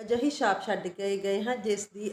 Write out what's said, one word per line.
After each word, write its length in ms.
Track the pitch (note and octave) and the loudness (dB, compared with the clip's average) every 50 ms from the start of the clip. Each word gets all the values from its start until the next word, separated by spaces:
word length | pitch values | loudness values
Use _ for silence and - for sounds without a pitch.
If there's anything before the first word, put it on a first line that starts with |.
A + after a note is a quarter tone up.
ਅਜਿਹੀ 300 | A3 G#3+ A#3 A#3+ C4+ D4 | -2 0 0 2 2 2
ਛਾਪ 360 | C#4+ - C4 G#3 F#3+ - - | 2 2 2 2 2 2 2
ਛੱਡ 220 | A3 G3 F3+ - F3+ | -2 -2 0 -2 -6
ਕੇ 280 | - - G3 G3 G3 | -6 -2 -2 0 0
ਗਏ 260 | F#3+ G3 G3 G3 G3+ | 0 0 0 0 2
ਹਨ, 200 | G#3 A#3+ B3+ A#3+ | 0 0 -2 -2
ਜਿਸ 240 | G3 A3 G3+ G3+ - | 0 0 0 0 -2
ਦੀ 240 | - - G3+ G#3+ G#3 | -10 -10 -8 -6 -2